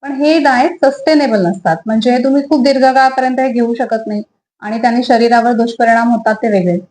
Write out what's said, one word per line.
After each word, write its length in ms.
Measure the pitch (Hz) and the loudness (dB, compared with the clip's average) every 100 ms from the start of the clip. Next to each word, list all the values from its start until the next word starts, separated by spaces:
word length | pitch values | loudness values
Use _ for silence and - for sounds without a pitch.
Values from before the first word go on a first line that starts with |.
पण 100 | 277 | -10
हे 280 | 269 294 320 | -2 0 2
डाएट 460 | 277 247 294 349 269 | 2 2 0 0 -2
सस्टेनेबल 600 | 269 - 311 277 220 180 | 0 0 2 2 0 0
नसतात. 320 | 190 160 165 - | -2 -2 -4 -2
म्हणजे 320 | 220 226 247 | -2 0 0
तुम्ही 180 | 254 277 277 | 2 0 0
खूप 140 | 302 | 0
दीर्घकाळापर्यंत 760 | 254 269 262 262 262 262 262 254 | 2 2 2 4 2 0 -2 -2
हे 120 | 262 | -2
घेऊ 220 | 233 233 | 0 -2
शकत 340 | 233 240 220 220 | -2 -4 -4 -4
नाही 160 | 208 214 _ _ _ | -8 -10 _ _ _
आणि 220 | 214 226 | -8 -4
त्याने 220 | 233 233 | -2 -2
शरीरावर 480 | 247 240 233 240 233 | 0 2 4 2 2
दुष्परिणाम 600 | 233 233 - 233 226 233 | 0 -2 -2 0 2 2
होतात 240 | 233 226 214 | 0 -2 -2
ते 140 | 233 | 0
वेगळे. 300 | 202 180 175 - | 0 0 -2 -6